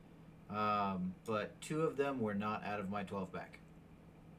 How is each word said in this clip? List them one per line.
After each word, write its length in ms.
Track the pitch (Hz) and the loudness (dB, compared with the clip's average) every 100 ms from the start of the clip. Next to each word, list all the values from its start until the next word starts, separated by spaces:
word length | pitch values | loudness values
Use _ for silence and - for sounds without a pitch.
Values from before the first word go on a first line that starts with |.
| - - - - - | -18 -18 -18 -16 -4
um, 640 | 104 107 104 98 95 92 90 | 2 4 6 4 2 0 -2
but 340 | - 107 - - | 0 2 0 -4
two 220 | - 156 | -2 2
of 140 | 160 135 | 4 4
them 240 | 139 131 | 4 4
were 140 | 107 | 2
not 300 | 101 107 107 | 2 2 0
out 160 | 98 104 | 0 -2
of 100 | 95 | 0
my 120 | 104 | -2
twelve 280 | 95 101 92 | -2 -2 -2
pack. 260 | 90 - - - - - - - - - | -4 -8 -14 -18 -18 -18 -18 -18 -18 -18